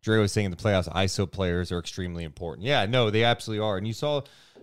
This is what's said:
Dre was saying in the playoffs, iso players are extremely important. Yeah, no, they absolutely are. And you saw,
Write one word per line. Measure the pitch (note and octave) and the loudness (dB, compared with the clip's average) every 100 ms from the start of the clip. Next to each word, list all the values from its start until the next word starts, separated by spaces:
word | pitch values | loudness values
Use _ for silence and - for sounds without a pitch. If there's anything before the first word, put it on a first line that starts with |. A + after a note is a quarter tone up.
Dre | - A2 | 2 4
was | G2+ | 4
saying | - G2+ | 2 -2
in | |
the | E2+ | 0
playoffs, | A2+ F#2+ E2 | 2 2 2
iso | D#2+ F#2+ - F#2+ | 0 0 0 -4
players | - F#2 F2 F2+ | -2 0 0 -2
are | F2 | -6
extremely | D#2+ - F#2 E2+ | -6 -8 -8 -8
important. | E2 D2+ F2 D2 G#2+ | -10 -8 -10 -6 0
Yeah, | C#3+ G2+ | 0 2
no, | B2+ A2+ | 2 2
they | G#2+ | 4
absolutely | A#2 A#2 - G#2+ | 2 2 -2 -2
are. | G#2+ F#2+ | 0 0
And | G#2+ | -4
you | |
saw, | A2+ D3 D3 C#3 - - - | -4 -2 -2 -4 -14 -20 -20